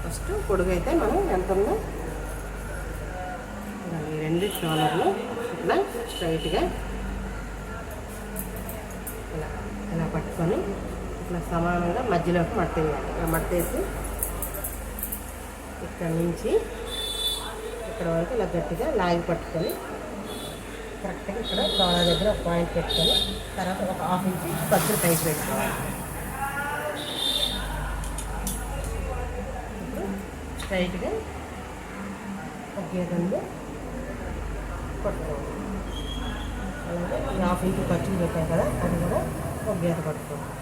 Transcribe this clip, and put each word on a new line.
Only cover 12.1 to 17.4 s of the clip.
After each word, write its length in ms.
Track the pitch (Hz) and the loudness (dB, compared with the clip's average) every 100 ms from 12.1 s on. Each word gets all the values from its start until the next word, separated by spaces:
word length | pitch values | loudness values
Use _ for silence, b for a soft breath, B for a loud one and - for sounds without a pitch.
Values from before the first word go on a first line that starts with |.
మధ్యలోకి 420 | 180 165 175 165 147 | 4 6 4 4 2
మడతేయాలి. 500 | 160 - 156 139 - - | 2 2 2 2 -2 0
ఇలా 100 | 165 165 | 2 2
మడతేసి 440 | 156 175 - 262 392 - - - - - - - - - - - - - - - - - - - 170 | 2 2 2 0 -2 -2 -4 -2 -2 -2 -4 -4 -4 -6 -8 -6 -4 -4 -6 -10 -10 -10 -10 -8 -8
ఇక్కడి 240 | - 170 165 | -4 0 2
నుంచి 300 | 170 165 226 392 - - 151 - 403 403 403 403 | 2 2 2 2 2 -6 -4 -2 -2 0 0 0